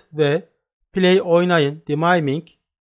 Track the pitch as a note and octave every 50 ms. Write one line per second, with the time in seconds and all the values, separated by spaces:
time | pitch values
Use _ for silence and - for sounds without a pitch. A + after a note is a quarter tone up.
0 | - _ D3+ D3+ D3+ C#3+ D3 F3 - _ _ _ _ _ _ _ _ _ - F#3
1 | F#3 F3+ F#3 G3 - F3 E3 F3 F3+ F3+ F3 D#3+ D3 C#3+ D3+ D#3+ - - D3 D3+
2 | E3 E3+ F3+ F3 D3+ C#3 C#3 E3 E3 - _ _ _ _ _ _